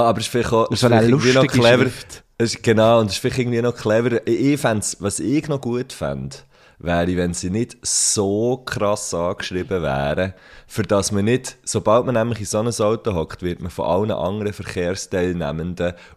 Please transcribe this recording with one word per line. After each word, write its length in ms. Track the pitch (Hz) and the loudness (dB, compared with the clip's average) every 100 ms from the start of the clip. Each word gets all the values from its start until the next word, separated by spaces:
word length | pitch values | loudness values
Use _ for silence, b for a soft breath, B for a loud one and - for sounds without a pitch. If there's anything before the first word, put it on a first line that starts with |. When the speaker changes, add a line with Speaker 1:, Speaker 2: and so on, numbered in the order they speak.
Speaker 1:
aber 160 | 117 110 | 4 2
es 60 | 107 | -2
ist 60 | |
vielleicht 200 | 120 110 | -2 2
auch, 160 | 113 113 | 2 2
Speaker 2:
Das 140 | 117 | 2
ist 20 | |
Speaker 1:
es 0 | |
ist 40 | 123 | 4
Speaker 2:
so 40 | |
eine 20 | 113 117 | 6 6
Speaker 1:
vielleicht 40 | |
irgendwie 200 | 131 117 | 4 4
noch 80 | 131 | 4
Speaker 2:
lustige 200 | 123 123 | 4 4
Speaker 1:
clever. 180 | 117 123 | 6 6
Speaker 2:
Schrift. 420 | 127 - - - _ - | 4 -2 -14 -20 _ -4
Speaker 1:
Es 140 | 117 | -4
ist, 80 | - | -2
genau, 380 | - 110 110 117 | 2 4 6 6
und 60 | 110 | 4
es 60 | |
ist 40 | 92 | -2
vielleicht 200 | 127 123 | -4 -2
irgendwie 240 | 123 120 | -2 0
noch 120 | 120 120 | -2 -2
clever. 500 | 110 107 120 117 - | 0 2 2 0 0
Ich, 140 | 113 | 0
ich 200 | 135 143 | 2 2
fänd's, 360 | 131 110 - - | 0 0 -4 -6
was 180 | 101 - | -6 -4
ich 280 | 85 147 151 | -2 -2 -2
noch 120 | 139 | -4
gut 320 | 127 120 131 | -4 -4 -6
fände, 440 | - 76 69 67 - - b b b | -6 -6 -6 -8 -12 -20 b b b
wäre, 380 | 82 85 87 90 | -2 0 0 0
wenn 180 | 87 | -2
sie 160 | 85 90 | -2 -4
nicht 260 | 104 127 - | -4 -4 -6
so 760 | - - - - 98 101 120 131 | -4 -2 0 0 0 0 0 -2
krass 480 | - - 101 104 - | -6 -4 -2 -2 -4
angeschrieben 680 | 85 87 - - 90 85 95 | -4 -2 -4 -6 -6 -4 -2
wären, 520 | 76 67 71 76 92 - B B B | -2 -2 -2 -2 -4 -6 B B B
für 160 | - | -6
dass 260 | 107 101 92 | 0 0 0
man 140 | 104 | 0
nicht, 320 | 101 131 - - | 0 0 -2 -14
sobald 420 | - 110 95 113 127 | -6 -2 2 2 2
man 80 | |
nämlich 240 | 120 113 110 | 0 0 -4
in 60 | 101 | -4
so 140 | 107 | -2
ein 80 | 117 | -2
Auto 460 | 113 107 113 113 | 0 0 0 -2
hockt, 280 | 90 78 - | -2 -4 -4
wird 180 | 90 87 | -6 -6
man 100 | 90 | -8
von 140 | - 60 | -4 0
allen 240 | 87 107 | 0 0
anderen 400 | 98 87 104 101 | -2 -4 -4 -6
Verkehrsteilnehmenden 1400 | 101 95 - 87 95 - 95 90 87 76 78 85 87 87 87 B | -8 -8 -4 -4 -4 -4 -2 -2 -2 -4 -4 -6 -4 -4 -6 B